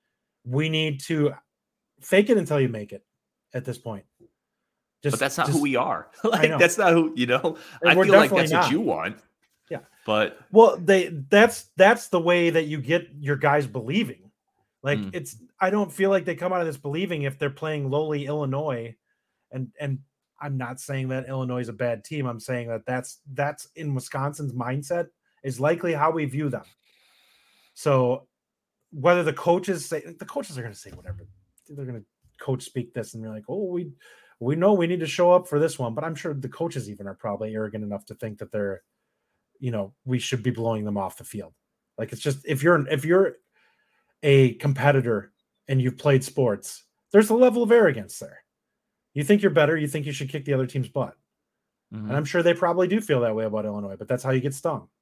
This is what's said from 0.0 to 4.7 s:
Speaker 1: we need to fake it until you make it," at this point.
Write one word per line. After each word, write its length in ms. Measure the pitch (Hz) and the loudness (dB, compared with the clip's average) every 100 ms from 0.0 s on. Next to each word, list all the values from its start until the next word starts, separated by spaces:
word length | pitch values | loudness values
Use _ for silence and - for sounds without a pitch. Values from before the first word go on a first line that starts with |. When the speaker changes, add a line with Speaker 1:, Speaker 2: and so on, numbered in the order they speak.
| _ _ _ _ | _ _ _ _
Speaker 1:
we 220 | 123 135 156 | -4 -2 0
need 300 | 156 156 139 | 0 -2 -4
to 300 | - 156 147 - _ _ _ _ _ _ | -2 0 0 -2 _ _ _ _ _ _
fake 280 | - 190 208 | 2 4 6
it 80 | 214 | 2
until 220 | 147 147 | 2 0
you 60 | 127 | 0
make 220 | 110 104 | -2 -12
it," 120 | 98 _ _ _ _ _ | -16 _ _ _ _ _
at 100 | 127 | -10
this 120 | 127 117 | -10 -10
point. 280 | 117 101 - _ _ _ _ _ _ | -12 -12 -16 _ _ _ _ _ _